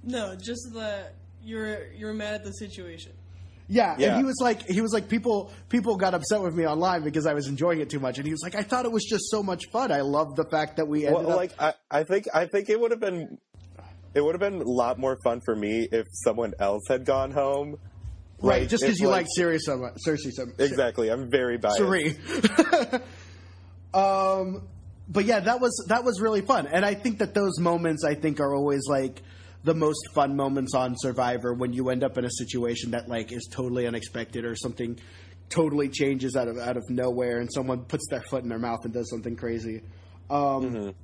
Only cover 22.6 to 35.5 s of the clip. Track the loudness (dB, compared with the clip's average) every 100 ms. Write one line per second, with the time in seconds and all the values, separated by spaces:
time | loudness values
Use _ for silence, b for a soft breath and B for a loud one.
22.6 | 4 4 2 -2 -6 B B B B B
23.6 | B B -2 2 4 4 2 2 -2 -6
24.6 | -10 -18 -18 -18 -2 0 4 4 4 2
25.6 | 2 0 2 2 2 2 2 2 4 2
26.6 | 4 2 2 2 -2 0 0 2 2 2
27.6 | 2 2 2 0 0 2 0 2 0 2
28.6 | 2 0 2 0 0 -6 B B B B
29.6 | 0 2 2 0 -2 2 2 2 0 0
30.6 | 0 0 0 -2 -4 0 0 0 -2 -2
31.6 | -2 -2 0 0 0 0 -4 -4 -6 -2
32.6 | -2 -2 -4 -6 -4 -6 -6 -10 -10 -6
33.6 | -4 -2 -2 -4 -8 -10 -8 -6 -6 -6
34.6 | -8 -6 -6 -6 B B B B -4